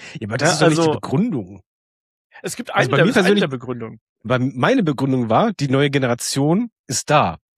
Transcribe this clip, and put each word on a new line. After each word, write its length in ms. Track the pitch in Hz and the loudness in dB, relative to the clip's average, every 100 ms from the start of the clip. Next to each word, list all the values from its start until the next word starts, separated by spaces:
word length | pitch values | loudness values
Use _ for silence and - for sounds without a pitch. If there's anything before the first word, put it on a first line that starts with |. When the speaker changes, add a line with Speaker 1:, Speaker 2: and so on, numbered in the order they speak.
| - - | -18 -12
Speaker 1:
Ja, 80 | 107 | -8
aber 80 | 120 | -2
das 120 | 151 | 0
Speaker 2:
Ja, 40 | |
Speaker 1:
ist 80 | 156 | 2
doch 80 | 170 | 2
nicht 100 | 156 | 2
die 20 | |
Speaker 2:
also 180 | 160 143 | 0 -2
Speaker 1:
Begründung. 640 | - 135 240 143 90 101 _ _ _ _ _ _ _ - | -2 -2 -2 -4 -8 -16 _ _ _ _ _ _ _ -14
Speaker 2:
Es 140 | - - | -12 -10
gibt 180 | - | -4
Speaker 1:
Also 60 | 202 | 0
Speaker 2:
eine 100 | 131 | 2
Speaker 1:
bei 60 | 147 | 4
Speaker 2:
der, 60 | 175 | 4
Speaker 1:
mir 40 | |
Speaker 2:
es 60 | 214 | 4
ist 20 | |
eine 40 | |
Speaker 1:
persönlich 180 | 185 208 | 4 2
Speaker 2:
der 60 | 180 | 0
Begründungen. 520 | 131 131 120 113 117 _ _ | -4 -8 -10 -10 -16 _ _
Speaker 1:
Bei, 160 | 110 123 | -4 -2
meine 440 | 131 127 156 269 | -2 2 2 4
Begründung 480 | 160 127 135 131 113 | 0 0 0 0 2
war, 220 | 117 226 | 2 2
die 140 | - 143 | -2 0
neue 200 | 135 143 | 0 2
Generation 800 | 139 127 120 - 135 147 190 240 _ - | 0 -2 -2 -4 -2 0 0 -2 _ -8
ist 220 | 135 - | -8 2
da. 300 | 147 98 78 _ | 2 2 -4 _